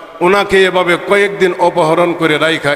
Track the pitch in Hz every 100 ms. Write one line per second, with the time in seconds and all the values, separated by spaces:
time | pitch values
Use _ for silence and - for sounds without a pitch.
0 | - - 175 202 196 190 185 180 175 170
1 | - 202 202 - 180 180 175 170 160 165
2 | 175 165 160 147 160 160 143